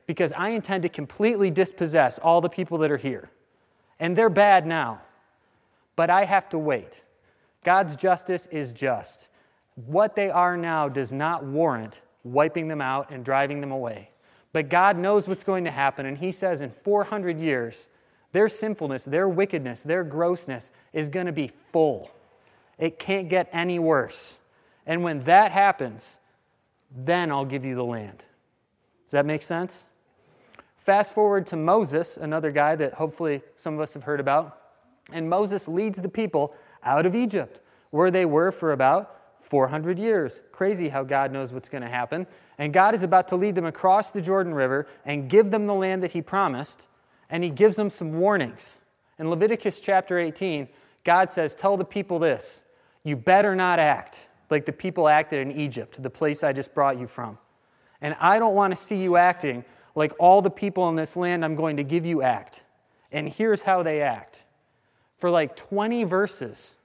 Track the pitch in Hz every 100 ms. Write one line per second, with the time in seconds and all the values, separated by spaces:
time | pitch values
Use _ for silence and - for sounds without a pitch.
0 | - 151 165 160 196 226 - 190 170 -
1 | 143 - 214 214 196 156 190 - 165 160
2 | 127 - 165 170 165 180 180 165 147 139
3 | 135 113 - _ _ _ _ _ _ -
4 | 165 180 226 180 208 185 160 165 123 107
5 | - _ _ _ _ _ _ _ _ -
6 | 170 185 196 196 - 160 151 123 - -
7 | _ _ _ _ _ _ 175 185 180 143
8 | 185 180 - 180 - 156 131 117 135 117
9 | - _ _ _ _ _ _ - 120 165
10 | 214 214 196 165 180 175 170 160 147 135
11 | 120 135 156 170 139 143 165 120 110 -
12 | _ _ 123 131 156 170 160 151 131 135
13 | 139 139 123 135 139 143 139 135 120 107
14 | 104 _ _ _ _ 160 147 175 196 175
15 | 185 208 185 185 - 185 170 139 139 143
16 | 135 139 185 180 190 156 139 - 202 208
17 | 196 214 180 160 165 131 117 - _ _
18 | _ _ _ 180 214 214 220 208 151 131
19 | 139 156 196 175 196 165 131 113 147 175
20 | 165 147 170 180 - 123 - _ _ 156
21 | 151 160 175 151 131 - _ 165 156 117
22 | - _ _ _ _ _ _ - 160 160
23 | - 196 175 185 - 170 175 175 160 147
24 | 110 - - - _ _ _ _ - 170
25 | 175 147 131 185 208 180 196 180 127 110
26 | - _ _ _ _ _ _ _ _ 127
27 | 131 175 170 143 139 135 135 123 120 117
28 | 104 - _ _ _ _ _ _ _ _
29 | - 143 147 151 - 170 185 - _ _
30 | _ _ _ _ _ _ - _ - 196
31 | 208 - 208 202 175 165 160 214 160 147
32 | 170 - 156 156 156 143 147 160 143 -
33 | 156 156 160 143 - _ 165 151 151 147
34 | 139 147 139 147 156 - _ _ _ _
35 | _ 165 160 180 208 196 - 170 214 190
36 | 180 - 214 147 147 - - _ 123 139
37 | 180 220 240 190 123 - _ _ - 151
38 | 185 185 175 147 180 185 160 139 131 170
39 | 208 - _ _ - 143 131 151 160 180
40 | 220 208 135 - _ - 190 202 160 139
41 | 131 139 135 135 127 127 - 139 120 123
42 | 120 160 185 - _ - 147 180 202 226
43 | 180 185 180 180 208 180 165 - 185 196
44 | 208 202 170 190 175 151 131 139 147 -
45 | 135 147 131 202 208 214 208 196 190 190
46 | 180 170 151 196 180 127 147 - _ _
47 | _ _ - 170 175 139 208 208 208 -
48 | 160 160 190 196 123 120 - - _ _
49 | _ - 160 165 214 226 208 - - 190
50 | 185 180 170 151 190 151 139 _ _ _
51 | - 175 185 - 156 - 196 196 185 202
52 | 196 170 160 131 - - _ _ _ _
53 | 151 135 117 190 208 190 185 170 151 131
54 | - - - _ - 151 147 147 185 175
55 | 151 151 156 147 135 143 147 120 110 -
56 | 131 - 156 147 151 135 135 - 139 127
57 | 123 - 117 104 _ _ _ _ _ -
58 | 147 156 170 214 226 196 196 180 - 202
59 | 185 175 180 175 147 120 123 _ _ 156
60 | 151 - 175 196 190 - 202 185 175 160
61 | 156 180 175 175 160 151 160 147 139 170
62 | 170 160 131 107 - - _ _ _ _
63 | _ 147 151 147 220 208 - 185 165 151
64 | 143 113 - - _ _ _ _ _ _
65 | _ - 180 175 147 - - 202 214 240
66 | 196 185 202 - 120 - - _